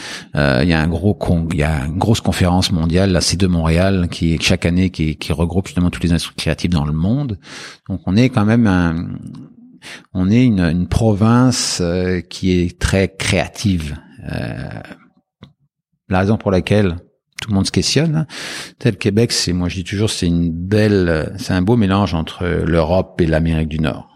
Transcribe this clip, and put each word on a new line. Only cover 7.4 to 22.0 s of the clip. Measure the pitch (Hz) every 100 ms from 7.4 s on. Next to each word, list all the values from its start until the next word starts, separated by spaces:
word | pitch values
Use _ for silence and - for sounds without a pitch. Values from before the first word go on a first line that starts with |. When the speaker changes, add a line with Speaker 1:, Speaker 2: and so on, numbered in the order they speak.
| - - - - -
Speaker 2:
Donc, | 92
on | -
est | 101 127
quand | 113
même | 104 117 110
un, | 90 85 82 90 - - - - - - - - - -
on | 92 92
est | 117
une, | 127 98
une | 85 87 87
province, | - 113 98 110 120 127 123 - -
euh, | 87 90 92 90
qui | - - 92
est | 90 87 -
très | - 95 95
créative. | - - 92 - - 104 90 76 71 - - -
Euh, | - 60 55 - 55 - - _ _ _ _ - _ _ _ _ _ -
la | 92
raison | 98 110
pour | 101
laquelle | 92 - 104 98 85 - _ _ -
tout | -
le |
monde | 98 92
se |
questionne, | 95 87 - 165
hein. | 156 156 - - - - -
Tel | 120 92
Québec, | 107 104 117
c'est, | - -
moi | 87 87
je |
dis | 92
toujours, | 85 98 107
c'est | -
une | 87 85 85
belle, | 82 92 107 107 101 87 78 82 101
c'est | -
un | 92
beau | 92 120
mélange | 98 95